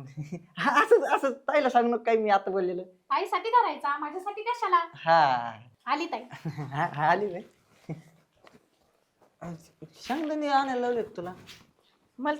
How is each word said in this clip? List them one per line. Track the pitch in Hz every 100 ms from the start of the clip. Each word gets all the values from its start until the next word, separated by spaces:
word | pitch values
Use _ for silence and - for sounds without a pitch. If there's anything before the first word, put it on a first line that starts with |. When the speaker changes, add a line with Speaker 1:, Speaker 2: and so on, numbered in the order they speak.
| 139
Speaker 1:
<laughs> | 151 147 170 - -
हा, | 247 269
असंच, | 320 427
असंच | - - 277 254
ताईला | - 294 262
सांगू | 247 240
नको | 233
काय | 233 226
मी | 214
आता | 196 202
बोललेलं. | 190 180 180
Speaker 2:
ताईसाठी | 180 _ - 294 415 392 453
धरायचा, | 494 403 277 285 294
माझ्यासाठी | 302 370 392 427
कशाला? | 440 466 403 349 330 -
Speaker 1:
हा. | 165 165 143 123 117 110 - _ -
Speaker 2:
आली | 294 330
ताई. | 226 -
Speaker 1:
<laughs> | - 165
हा, | 147 131 143 170
हा, | 147 156
आली | 185 208
बाई. | 175 - _ _ _ - 151 - _ _ _ - _ _ _ _ _ _ _ _ -
अ, | 170 165 - - 160
शेंगदाणे | - - 285 302 302 294
आणायला | 277 269 247
लावलेत | 240 240 - -
तुला. | 175 185 - - _ _ _ _ _ -
Speaker 3:
मला | 294